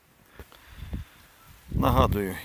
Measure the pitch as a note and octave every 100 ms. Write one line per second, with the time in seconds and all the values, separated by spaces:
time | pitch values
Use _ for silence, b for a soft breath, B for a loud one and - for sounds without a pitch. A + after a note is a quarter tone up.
0 | _ _ _ B B B B B B B
1 | B B B B B B - - C3+ C3
2 | B2 G#2 G2 F#2